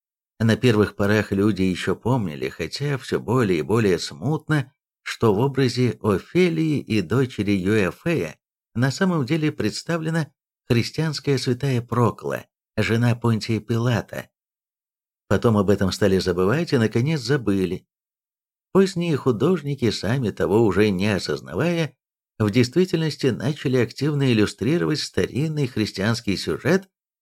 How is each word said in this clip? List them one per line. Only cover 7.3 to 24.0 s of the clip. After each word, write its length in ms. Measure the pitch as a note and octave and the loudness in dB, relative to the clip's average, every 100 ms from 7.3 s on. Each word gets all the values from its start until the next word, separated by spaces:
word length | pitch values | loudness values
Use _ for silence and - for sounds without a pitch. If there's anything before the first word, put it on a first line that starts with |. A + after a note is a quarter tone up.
| - G2+ | -2 0
Юэфэя 880 | G2+ F2+ A2 F2+ - E3+ D#3 D#2+ - _ _ _ | 0 2 2 0 -2 -4 -2 -4 -8 _ _ _
на 160 | A#2 C3+ | -2 -2
самом 340 | C3 F#3+ E3 B2 | 2 0 0 0
деле 260 | D#3+ D3+ | 0 -2
представлена 800 | D3 G#2+ - - E3 D#3+ E3 D3 _ _ _ _ | -2 -4 -4 -6 -6 -2 -2 -4 _ _ _ _
христианская 680 | A#2+ - - D#3+ D3 - C3+ | 0 0 -2 -4 -4 -2 -2
святая 420 | - B2 C#3 B2 | 0 -2 0 -2
Прокла, 640 | A#2 A#2+ A2+ - C#2 B1 - _ _ - | -2 0 0 0 -6 -8 -10 _ _ -4
жена 380 | F#2+ A2+ B2 A#2+ | 0 2 2 2
Понтия 440 | A#2+ A2 - G#2+ | 0 -2 -2 -4
Пилата. 680 | - A2+ A#2+ A2 - C#2 - _ _ _ _ _ _ _ _ _ _ | -2 -2 0 0 -2 -10 -14 _ _ _ _ _ _ _ _ _ _
Потом 300 | F#2+ B2 G#2+ | 2 4 4
об 140 | F#2+ | 4
этом 200 | G2 F#2+ | 2 0
стали 280 | - G#2 F#2+ | 0 2 2
забывать 540 | F2+ F2 F#2 C#3 E3+ | 0 0 0 0 0
и, 40 | C3+ | 0
наконец, 440 | A2 A#2 C3+ D#3+ | 2 0 -2 -2
забыли. 680 | A2+ C#3+ G#2 G2 F2+ F2+ - _ _ _ _ _ _ _ _ | -2 -2 0 0 -2 -4 -10 _ _ _ _ _ _ _ _
Поздние 460 | F#3+ G3 E3+ E3+ C#3 | 0 0 0 -2 0
художники, 720 | - G#2+ C#3+ F#3 C#3+ C#3+ A#2 | 0 0 0 0 -2 -2 -2
сами 400 | - F#2 C3 A2 | -2 -2 -2 -2
того 340 | - D#2+ G#2 | -2 0 2
уже 280 | A2+ F2+ G#2+ | 4 4 2
не 160 | F2+ G#2 | 2 0
осознавая, 880 | F#2+ - C#2 B1+ D#2+ D#3+ E3+ D#3 - _ _ _ _ | -2 -4 -8 -6 -4 -2 -2 -4 -8 _ _ _ _
в 140 | G#2+ | 0
действительности 760 | G#2+ B2 E3 F#3 E3+ D#3+ C#3+ C3+ | 2 2 2 0 0 -2 -2 -2
начали 500 | G2+ A2+ D3+ C#3+ B2+ | 0 -4 -4 -2 0
активно 540 | A#2 - | 0 -2